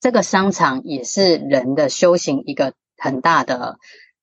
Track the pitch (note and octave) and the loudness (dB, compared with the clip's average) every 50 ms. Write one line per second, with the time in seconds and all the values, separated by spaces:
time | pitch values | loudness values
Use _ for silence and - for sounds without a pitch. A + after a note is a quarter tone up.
0 | - B3 A#3+ G#3+ F3 - G#3 F#3+ G3 G3 F3+ - E3+ C#3 C3 C3 - E3 C#3+ B2+ | 0 0 2 0 0 0 0 0 2 0 0 2 0 0 0 -2 -6 -8 -8 -8
1 | A#2+ - - G3+ G3 F3+ D#3+ D3 D3 C#3 C#3+ C3 B2 C3 C#3 D3+ D3 B2+ - - | -8 -4 0 2 4 4 4 2 0 0 0 0 0 0 0 0 0 0 0 2
2 | F#3 F3 F3+ F3 - D#3+ C#3 C3+ - C#3+ C3+ - C#3 C3 - _ _ _ _ - | 4 4 4 2 0 -2 -4 -4 -4 -4 -4 -4 -4 -4 -6 _ _ _ _ -8
3 | - C3 C3 B2+ C3 E3 D#3+ C#3+ B2+ - B2+ B2 B2 - - - _ - - - | -6 -4 -4 0 0 2 2 2 0 -2 -4 -6 -6 -10 -12 -14 _ -20 -20 -20
4 | _ _ _ _ | _ _ _ _